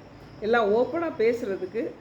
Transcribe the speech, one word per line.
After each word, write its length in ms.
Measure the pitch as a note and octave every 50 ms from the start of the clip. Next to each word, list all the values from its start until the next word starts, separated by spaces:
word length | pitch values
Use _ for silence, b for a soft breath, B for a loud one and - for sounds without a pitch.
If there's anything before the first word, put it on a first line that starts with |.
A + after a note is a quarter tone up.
| - - - - - - - -
எல்லாம் 340 | - G#3 A#3 A#3+ A3+ G3 G3+
ஓப்பனா 360 | A3+ B3+ B3+ B3+ E4+ E4+ D#4+ - -
பேசுறதுக்கு 720 | A3 A3+ A#3 A#3 - G#3 F#3+ F3+ F#3 F#3 - A3 C#4 - - -